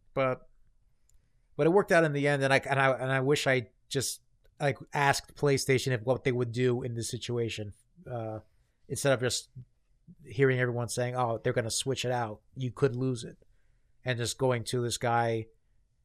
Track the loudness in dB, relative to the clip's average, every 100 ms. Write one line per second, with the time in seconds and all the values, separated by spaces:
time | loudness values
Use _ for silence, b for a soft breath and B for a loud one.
0 | _ -2 -2 -2 -8 -20 _ _ _ _
1 | _ -20 _ _ _ 0 4 4 4 4
2 | 4 2 2 2 4 2 2 2 2 2
3 | 0 0 2 2 2 0 0 _ -8 -4
4 | -4 -6 _ _ _ -4 -2 -2 -6 0
5 | 2 2 -4 -2 2 2 2 0 0 -2
6 | -2 -2 0 -2 -2 0 0 0 -4 -6
7 | -6 -8 -4 -2 -2 -4 -10 -14 _ -20
8 | -12 -8 -8 -10 -14 _ _ _ -10 -2
9 | 0 2 0 -4 -8 -18 -20 _ _ _
10 | -20 -20 -8 2 2 4 0 -2 -4 -4
11 | -2 -2 -2 -2 -2 -2 -2 -2 -2 -2
12 | -2 -2 -4 -8 _ -8 -8 0 0 0
13 | -2 -4 -8 -16 _ _ _ _ _ _
14 | -6 -4 -4 0 0 0 -2 -4 -2 -2
15 | 0 2 2 0 -6 _ _ _ _ _